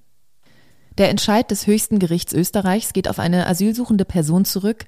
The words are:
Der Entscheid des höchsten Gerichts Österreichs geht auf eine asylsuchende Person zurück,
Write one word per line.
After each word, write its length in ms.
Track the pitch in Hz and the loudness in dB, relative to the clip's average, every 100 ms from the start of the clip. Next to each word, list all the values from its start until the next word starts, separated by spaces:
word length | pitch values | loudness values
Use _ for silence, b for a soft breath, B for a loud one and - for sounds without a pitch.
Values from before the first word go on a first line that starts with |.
| - _ - _ b b b b b - | -20 _ -20 _ b b b b b 0
Der 120 | 196 | 2
Entscheid 400 | 196 - 208 254 | 2 2 0 0
des 160 | 202 - | -2 0
höchsten 320 | 214 - 214 | 0 2 0
Gerichts 360 | 175 170 - | 2 0 -2
Österreichs 580 | - 180 208 190 202 - | -2 0 0 0 0 -2
geht 160 | 190 185 | -4 -4
auf 120 | - | -2
eine 280 | 170 180 - | 0 0 0
asylsuchende 560 | 180 208 226 247 208 | 0 0 0 0 0
Person 400 | 185 185 151 175 | 2 0 2 2
zurück, 420 | 196 196 202 208 | 0 0 -2 -4